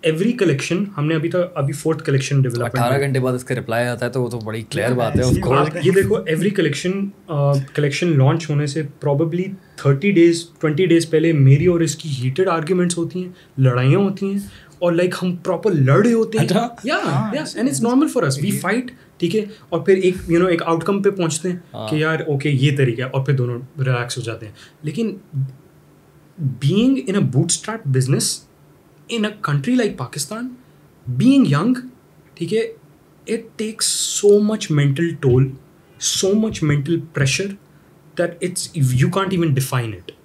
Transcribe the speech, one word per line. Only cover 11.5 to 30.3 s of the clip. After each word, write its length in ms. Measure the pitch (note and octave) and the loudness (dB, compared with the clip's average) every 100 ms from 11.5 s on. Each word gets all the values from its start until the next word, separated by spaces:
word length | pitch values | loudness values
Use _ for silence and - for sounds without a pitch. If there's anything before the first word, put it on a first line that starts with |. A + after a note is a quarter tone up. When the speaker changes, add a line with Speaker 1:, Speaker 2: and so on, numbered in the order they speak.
| C#3+ F3 | 6 6
Speaker 1:
और 160 | E3+ | 2
इसकी 260 | E3 - D#3+ | 0 -2 -8
heated 400 | C3+ B2+ C3 F#3 | -4 -4 0 0
arguments 480 | E3 D#3+ F3+ F3+ F3 | 0 0 0 0 0
होती 240 | E3+ F3+ | -4 -6
हैं, 140 | F3+ F3+ - - | -10 -14 -16 2
लड़ाइयाँ 420 | C3 B2 C3 E3+ | 2 4 4 4
होती 320 | G3 - G3 | 2 0 -4
हैं, 180 | G3+ G3+ - - - | -4 -6 -14 -20 -4
और, 160 | F3 E3+ | 0 2
like, 180 | F3+ - | 0 0
हम 140 | F#3 F3 | -4 -4
proper 380 | - E3+ A3 | -4 -2 0
लड़ 300 | E3 C3 D#3 | 2 4 6
रहे 100 | A3+ | 6
होते 240 | A3+ A3+ G#3+ | 4 2 0
हैं। 80 | - | 2
Speaker 2:
अच्छा। 300 | - A#3 - | 2 0 -6
Speaker 1:
Yeah, 300 | A3 E4 D4 | -4 -2 -2
Speaker 3:
हाँ, 260 | C#3 C3+ | -2 -2
Speaker 1:
yes, 100 | B3+ | -4
Speaker 3:
ऐसे 200 | D#4 - | -6 -4
Speaker 1:
and 100 | B3+ | -4
it's 120 | C4+ | 0
Speaker 3:
है। 60 | A3+ | 0
Speaker 1:
normal 240 | B3+ D4 - | 2 2 0
for 100 | D3+ | -2
us। 100 | C3+ | 0
We 60 | E3+ | -2
Speaker 2:
ये 140 | G3+ | -2
Speaker 1:
fight, 320 | F3 A3 B3+ - - _ | -2 -2 -4 -12 -20 _
ठीक 160 | E3+ G#3+ | -2 -2
है, 140 | G3+ - - | -4 -10 -6
और 120 | E3+ E3+ | -4 2
फिर 120 | F#3+ | 4
एक, 200 | F#3 F#3 | 4 0
you 200 | - E3+ | 0 2
know, 120 | F#3 | 2
एक 140 | E3 | 0
outcome 380 | E3 E3 E3 G3+ | 0 -2 0 0
पे 80 | G3 | 0
पहुँचते 380 | F#3+ E3 C#3+ F#3 | 0 -4 -2 -6
हैं 140 | F3+ - | -6 -10
Speaker 2:
हाँ। 160 | A2 G#2+ | -10 -4
Speaker 1:
कि 140 | D3+ | -2
यार, 220 | D#3 D#3+ - | 0 -2 -2
ओके, 200 | C#3+ D3+ | -2 0
ये 220 | C3+ C#3 | 2 2
तरीका 320 | C#3 C3 A#2 | 2 0 0
है, 60 | B2 | -4
और 140 | C#3 | -4
फिर 120 | C3+ C3+ | -2 -2
दोनों 240 | B2 A#2+ C3 D3+ | -2 -6 -12 -6
relax 380 | C3+ B2 A#2+ B2+ | -2 -2 -4 -8
हो 60 | |
जाते 220 | A2+ G#2+ G#2 | -8 -10 -12
हैं। 100 | - - _ D3+ | -18 -20 _ -10
लेकिन 320 | C3+ A3+ - - C#3 C3+ - - _ _ _ _ - _ - C#3+ A2 C#3 | -4 -4 -6 -10 -6 -6 -8 -20 _ _ _ _ -20 _ -6 -6 -2 0
being 380 | F#3+ B3 C4 - | 2 2 2 0
in 140 | G3 | 0
a 40 | D3 C3 | 2 2
bootstrap 560 | E3+ - - A3 D3 C3 | 0 -2 -6 -8 -2 0
business 400 | B2 F3 - - - _ _ _ _ _ - A3+ | 2 0 0 -6 -12 _ _ _ _ _ -8 -4
in 100 | G#3+ | -4
a 40 | G#3 - | -4 -4
country 280 | C#3+ C#3 B3 | -2 0 0
like 180 | G#3+ - | 0 -4
Pakistan, 460 | B2 - - | -10 -8 -8